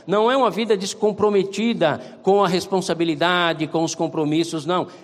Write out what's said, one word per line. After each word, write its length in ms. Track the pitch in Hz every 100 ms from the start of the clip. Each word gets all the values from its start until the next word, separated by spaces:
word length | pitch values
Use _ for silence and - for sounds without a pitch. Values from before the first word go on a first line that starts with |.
| -
não 220 | 202 226
é 80 | 269
uma 140 | 233
vida 260 | 180 220 208
descomprometida 1400 | 190 - 214 202 208 202 190 - 233 196 160 120 - -
com 200 | - 202
a 60 | 190
responsabilidade, 1200 | 180 - 190 180 165 165 147 165 180 170 151 151
com 160 | 160
os 100 | 160
compromissos, 720 | - 165 160 151 160 160 160 143
não. 220 | 180 135 -